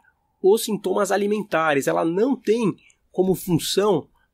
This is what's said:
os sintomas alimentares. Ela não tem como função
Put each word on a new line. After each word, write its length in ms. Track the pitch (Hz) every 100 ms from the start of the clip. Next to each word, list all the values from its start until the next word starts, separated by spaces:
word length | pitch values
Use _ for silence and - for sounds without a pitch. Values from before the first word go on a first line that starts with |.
| _ _ _ _
os 220 | 190 220
sintomas 480 | 226 202 185 202 190
alimentares. 760 | 196 202 214 - 160 160 143 143
Ela 160 | 170
não 320 | 165 180 247 262
tem 400 | - 226 202 - _ _ _
como 240 | - 185 170
função 760 | - 160 - - 208 170 - _ _